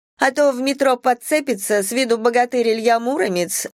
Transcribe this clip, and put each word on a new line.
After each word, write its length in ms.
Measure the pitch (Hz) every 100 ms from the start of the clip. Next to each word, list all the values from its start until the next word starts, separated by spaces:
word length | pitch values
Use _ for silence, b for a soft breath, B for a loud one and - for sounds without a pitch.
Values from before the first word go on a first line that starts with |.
| _ _
А 120 | 269
то 200 | 269 294
в 80 | 247
метро 360 | 269 277 269 254
подцепится 840 | 262 247 - 302 277 240 - 208
с 100 | 196
виду 260 | 233 254 226
богатырь 540 | 233 240 247 247 226
Илья 260 | 226 220 233
Муромец, 720 | 233 285 233 175 170 - -